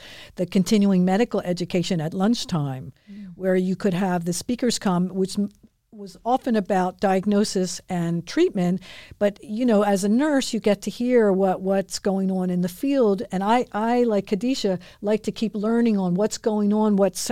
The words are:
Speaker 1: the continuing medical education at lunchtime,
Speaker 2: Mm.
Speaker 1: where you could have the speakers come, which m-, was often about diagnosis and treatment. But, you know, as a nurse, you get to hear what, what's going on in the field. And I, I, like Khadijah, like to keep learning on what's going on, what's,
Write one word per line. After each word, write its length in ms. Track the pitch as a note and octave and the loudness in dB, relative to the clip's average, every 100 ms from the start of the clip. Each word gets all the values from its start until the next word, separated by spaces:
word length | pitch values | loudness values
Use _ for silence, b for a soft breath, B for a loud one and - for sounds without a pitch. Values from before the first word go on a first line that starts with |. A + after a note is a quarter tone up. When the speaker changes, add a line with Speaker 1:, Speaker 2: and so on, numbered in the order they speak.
| B B B - | B B B -8
Speaker 1:
the 100 | F3 | -2
continuing 580 | G3+ F3+ A3 G3+ F#3 | 0 2 4 4 4
medical 380 | F3+ G3 A#3+ G3+ | 4 2 0 -2
education 580 | F3 F3 E3+ F#3 E3 F3 | -4 -4 -2 -2 0 -2
at 140 | D3+ | -2
lunchtime, 800 | F#3+ G3 A#3+ - F3 C#3+ C3 C3+ - - | 0 0 0 -2 -4 -2 -6 -12 -18 -20
Speaker 2:
Mm. 220 | G3+ G3 F3 | -16 -16 -4
Speaker 1:
where 200 | F#3 F#3 | 0 2
you 180 | F#3 F#3 | 2 0
could 180 | G#3 | 0
have 300 | F3 F#3+ F3+ E3+ | 0 0 0 -2
the 80 | |
speakers 460 | F3 - B3 A#3+ - | -4 -4 -2 -2 0
come, 300 | G3+ F3 F#3 | 0 0 0
which 280 | F#3+ F#3+ G3+ | -2 -2 -2
m-, 120 | G3+ - - _ _ | -4 -6 -20 _ _
was 240 | A3 G3 - | -18 -18 -8
often 320 | A3+ B3+ - A3 | -2 -2 0 0
about 440 | F#3+ G3 F#3 - | 2 0 0 0
diagnosis 800 | G3+ F#3+ G3 G3+ G#3 G3 F#3 - - | 0 2 2 2 2 0 -2 -6 -6
and 360 | F3+ E3+ E3+ E3 | -4 -2 -4 -4
treatment. 540 | - F#4 G3 F3 F3+ B B B - | 0 0 2 0 0 B B B -2
But, 240 | G#3 G3+ | -2 -2
you 220 | - G#3+ B3 | -8 -2 2
know, 160 | G#3 | 4
as 200 | G3+ G3+ G3+ | 4 2 2
a 40 | |
nurse, 440 | A3+ D4+ C#4 - | 2 2 0 0
you 60 | A3 | 0
get 200 | G#3+ G3+ | 0 0
to 80 | G#3 | -4
hear 420 | - A#3+ B3 G#3+ | -4 2 4 4
what, 260 | F#3+ G3 F#3 | 4 2 0
what's 400 | F#3 G3 F#3+ - | 0 -2 -2 -4
going 300 | G#3 F#3+ F#3+ | -2 0 0
on 180 | F#3 F#3 | -2 -2
in 120 | F3+ | -2
the 80 | F3+ | -2
field. 540 | - C#4 C#4 A3 F#3+ - | -4 -2 2 2 2 -2
And 120 | F#3 | -4
I, 220 | G3 A#3+ A#3+ | 0 0 0
I, 300 | G#3 A3+ B3 | -4 0 2
like 240 | A#3+ G#3 G3+ | 2 0 0
Khadijah, 520 | G3+ A#3+ C4 G#3 F3+ B B | -2 -2 -2 -2 -4 B B
like 220 | G3+ G#3+ | -2 -2
to 80 | - | -2
keep 220 | - G#3+ G#3 | -4 -4 -2
learning 420 | G#3 A#3 A#3 G3+ | 0 2 2 2
on 160 | F#3 | 0
what's 240 | F3 G#3+ - | 0 0 -2
going 340 | A#3+ G#3 G#3 | -2 0 2
on, 240 | G#3+ G#3+ G3+ | 2 2 4
what's, 340 | G3 - - | 2 0 -6